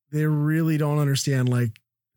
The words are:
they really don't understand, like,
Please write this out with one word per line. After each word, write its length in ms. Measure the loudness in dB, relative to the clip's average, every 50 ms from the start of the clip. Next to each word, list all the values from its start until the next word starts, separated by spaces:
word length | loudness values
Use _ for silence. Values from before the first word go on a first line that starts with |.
| _ _
they 140 | -4 -2 0
really 520 | 0 0 0 0 0 0 0 0 0 0
don't 220 | 0 0 0 0 0
understand, 480 | 0 0 0 -2 -2 0 0 0 0
like, 320 | 0 0 0 -2 -2 -4 _ _ _ _ _ _ _ _